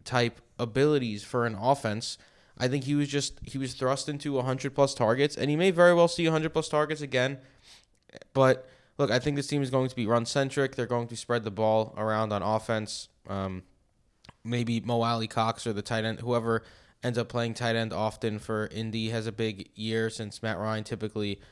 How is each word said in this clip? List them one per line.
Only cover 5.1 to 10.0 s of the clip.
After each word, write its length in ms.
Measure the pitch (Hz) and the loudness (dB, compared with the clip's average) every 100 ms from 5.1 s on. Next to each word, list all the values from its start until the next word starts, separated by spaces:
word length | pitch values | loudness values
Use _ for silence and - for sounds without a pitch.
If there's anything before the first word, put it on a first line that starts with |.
| 123 147 - | 4 2 0
and 140 | 135 | 0
he 60 | 151 | 2
may 160 | 190 | 2
very 220 | 170 175 | 8 8
well 140 | 175 170 | 8 6
see 180 | - 165 | 4 2
a 60 | |
hundred 220 | 160 156 | 2 0
plus 160 | 156 156 | -2 0
targets 320 | 151 151 151 | 0 0 -2
again. 380 | 147 127 131 139 - _ - - _ _ _ - - | -2 0 0 -2 -12 _ -20 -20 _ _ _ -20 -4
But, 340 | 135 131 127 - - _ - | 4 6 6 0 -20 _ -2
look, 140 | 139 | 2
I 80 | 123 | 2
think 160 | 139 143 | 0 -2
this 120 | 135 | -2
team 140 | 143 | -2
is 80 | 135 | 0
going 200 | 131 131 | 0 0
to 60 | |
be 100 | 123 | -2